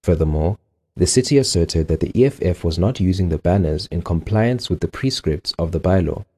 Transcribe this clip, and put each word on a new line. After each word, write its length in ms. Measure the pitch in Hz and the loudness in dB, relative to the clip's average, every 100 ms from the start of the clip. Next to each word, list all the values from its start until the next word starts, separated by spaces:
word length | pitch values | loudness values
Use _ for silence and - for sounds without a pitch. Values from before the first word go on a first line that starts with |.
Furthermore, 540 | - 82 78 76 80 107 _ _ _ - | 0 0 2 0 -2 -4 _ _ _ -2
the 100 | 87 | 0
city 300 | - 123 139 | 2 2 2
asserted 500 | 131 87 82 82 78 | 2 0 0 0 0
that 140 | 78 | 0
the 100 | 71 110 | 0 2
E 60 | 131 | 2
F 140 | - | 2
F 220 | - 87 | -4 -2
was 160 | 87 82 | -2 0
not 200 | 95 139 | 0 2
using 300 | 92 92 90 | 0 2 0
the 80 | 78 | 0
banners 480 | 87 98 82 78 - | 2 2 2 -2 -4
in 140 | 85 | -6
compliance 680 | - 85 - 107 113 123 - | -2 -2 0 0 0 0 -4
with 120 | 85 | -4
the 60 | 80 | -4
prescripts 680 | - 131 - - 73 - - | -4 -4 -2 -4 -4 -4 -4
of 140 | 82 | -2
the 80 | 82 | 0
bylaw. 460 | 90 95 80 - - | 2 2 2 -4 -10